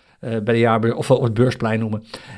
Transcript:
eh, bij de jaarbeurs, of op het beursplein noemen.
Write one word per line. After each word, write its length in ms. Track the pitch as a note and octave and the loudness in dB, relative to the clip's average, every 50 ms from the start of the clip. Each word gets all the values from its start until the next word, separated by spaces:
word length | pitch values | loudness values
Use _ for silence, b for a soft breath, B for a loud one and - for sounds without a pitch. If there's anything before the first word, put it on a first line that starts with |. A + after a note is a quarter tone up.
| b b b b | b b b b
eh, 100 | b B2 | b -6
bij 240 | A#2 A2+ G#2+ G#2+ A#2 | -4 -4 -2 0 2
de 60 | A#2 | 2
jaarbeurs, 360 | A#2 A#2 A2+ A2+ G#2+ A#2 A#2+ | 4 4 2 2 2 0 -2
of 160 | - - - | 0 0 2
op 120 | C3+ - C3+ | 2 2 2
het 100 | A#2 G#2+ | 2 2
beursplein 460 | A2 B2 B2+ B2 - A#2 A2 A2 A2 | 2 2 2 0 -2 -2 -2 -2 -2
noemen. 240 | A2+ A2 G#2+ G#2 - B B B B B B | -2 -4 -6 -8 -10 B B B B B B